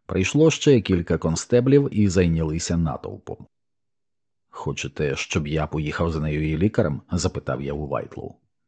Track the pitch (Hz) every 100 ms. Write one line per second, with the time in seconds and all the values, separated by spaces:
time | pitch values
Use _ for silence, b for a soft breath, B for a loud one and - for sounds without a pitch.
0 | - 92 92 147 160 - - 131 - 90
1 | 85 82 82 82 - 120 127 143 139 107
2 | 101 87 87 82 80 80 - 85 80 62
3 | 50 - - - - _ _ _ _ _
4 | _ _ _ _ _ - - 67 69 -
5 | 73 69 - - 73 78 78 80 76 -
6 | 85 78 76 76 78 78 104 - 90 69
7 | - 90 82 - - 65 69 73 73 64
8 | - - - - _ _